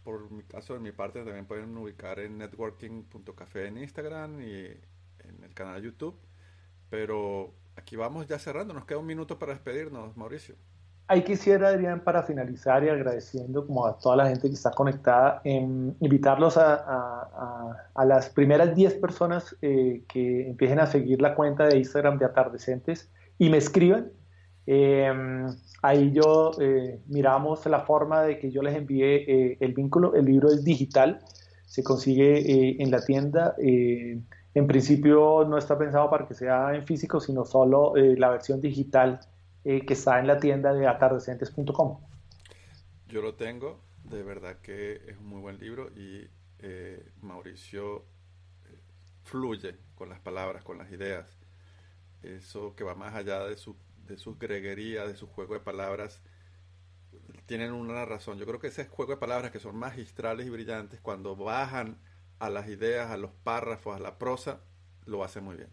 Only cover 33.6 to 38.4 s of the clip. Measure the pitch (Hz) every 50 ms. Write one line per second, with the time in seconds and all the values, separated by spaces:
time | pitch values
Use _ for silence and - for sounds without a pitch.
33.6 | - 135 123 123 123 120 120 120 120 120 120 117 117 - - - _ _ _ 143
34.6 | 143 139 135 135 131 143 147 143 147 147 147 151 151 151 156 156 156 151 151 151
35.6 | 143 - 147 143 151 147 139 143 147 143 156 147 135 - 120 - 123 127 131 127
36.6 | 131 139 143 147 143 147 165 156 170 - - 156 143 - 135 127 120 - - 135
37.6 | 131 131 131 139 147 - - 143 135 135 127 127 127 127 123 120